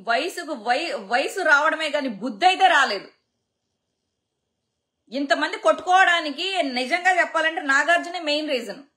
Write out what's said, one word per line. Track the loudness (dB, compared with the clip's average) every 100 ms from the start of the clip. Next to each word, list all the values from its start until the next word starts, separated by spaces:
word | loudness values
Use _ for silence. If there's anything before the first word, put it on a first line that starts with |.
| -2
వయసుకు | -2 -2 -8 -10
వై-, | -8 -2 -2 -2 -8
వయసు | -4 -2 -2 -2
రావడమే | 4 4 4 0 -2
గాని | -2 -4
బుద్ధి | -6 -8 0 2
అయితే | 4 4
రాలేదు. | 4 2 -2 -8 _ _ _ _ _ _ _ _ _ _ _ _ _ _ _ _ _ _ _ _
ఇంతమంది | -6 -2 -2 -2 0
కొట్టుకోవడానికి | 0 0 4 4 6 4 -2 -6 -4 -2
నిజంగా | -2 -4 -2 0 2 2
చెప్పాలంటే | 0 0 -2 -2
నాగార్జునే | 0 0 2 0 -2 -6
మెయిన్ | -4 -4 -2
రీజన్. | -4 -6 -12 -18